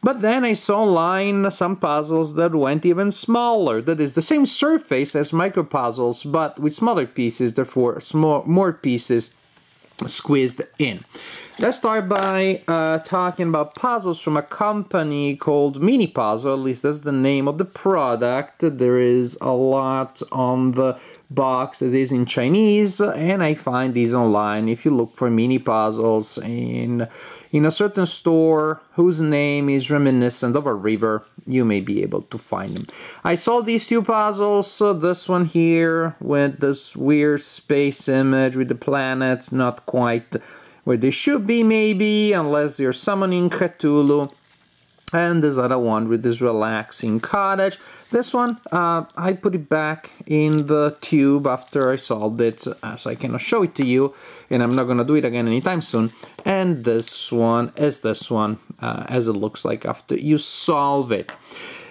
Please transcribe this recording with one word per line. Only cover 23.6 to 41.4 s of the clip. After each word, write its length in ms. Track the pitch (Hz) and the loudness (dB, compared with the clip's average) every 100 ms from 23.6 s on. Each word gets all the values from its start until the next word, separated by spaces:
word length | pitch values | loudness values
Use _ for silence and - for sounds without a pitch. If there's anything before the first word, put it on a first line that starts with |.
| - 123 131 | -2 -2 0
these 200 | 120 117 | 0 2
online. 540 | 123 117 104 104 107 113 | 2 2 2 0 -2 -2
If 160 | 113 | 0
you 80 | 156 | 0
look 240 | 135 117 - | 0 0 -2
for 140 | 123 | 0
mini 260 | 113 120 131 | 2 2 0
puzzles 800 | 123 110 110 110 113 110 107 - | 0 0 0 0 0 0 -2 -8
in, 680 | - 120 120 120 120 120 117 - - - - | -8 -6 -6 -4 -4 -4 -4 -10 -20 -20 -4
in 120 | 151 151 | 2 2
a 60 | |
certain 340 | 160 208 202 175 | 2 0 0 -2
store 760 | - - 165 160 156 156 156 _ - | 0 2 4 4 2 0 -4 _ 2
whose 260 | 175 160 | 2 2
name 480 | 160 147 147 143 143 | 0 2 0 0 0
is 200 | 139 131 | 0 2
reminiscent 680 | 147 139 127 120 120 123 131 | 2 4 4 2 0 0 0
of 80 | 143 | 0
a 80 | |
river, 500 | 107 101 110 110 107 - - - | -2 0 0 0 -2 -6 -20 -4
you 160 | 127 | 0
may 160 | 117 101 | 2 0
be 220 | 95 101 | -2 -4
able 200 | 98 98 | -2 -4
to 140 | 98 117 | -8 -14
find 340 | - - 98 | -8 -8 -6
them. 160 | 101 - - - - | -8 -10 -16 -20 -8
I 120 | - 175 | -2 -2
saw 260 | - 240 | 2 0
these 260 | 226 233 - | 2 -2 0
two 140 | 233 | 0
puzzles, 800 | 208 220 214 202 208 202 196 - | 0 0 0 0 0 2 0 0
uh, 100 | 208 | 0
this 380 | 180 165 175 - | 2 0 -2 -2
one 160 | 180 170 | 0 2
here 720 | 170 165 165 165 165 165 - | 2 4 4 2 0 -2 -6
with 400 | 123 143 143 - | -2 2 0 0
this 380 | 143 139 - - | -2 -2 -8 -4
weird 460 | 135 147 147 147 | 2 4 4 0
space 640 | - - - 143 143 139 - | -2 -8 -2 0 0 -2 0
image 480 | 131 135 131 131 131 | 2 4 4 2 0
with 100 | 127 | -2
the 80 | 127 | -2
planets 760 | - 139 131 131 131 127 - | -2 -2 -2 -2 0 -2 -2
not 320 | 127 123 120 - | -2 -2 -2 -4
quite 500 | 127 120 117 117 120 - - - - - | 0 0 0 -4 -10 -10 -20 -20 -12 -2
where 120 | 123 | 2
they 140 | 131 | 2
should 340 | 135 - 285 | 0 0 0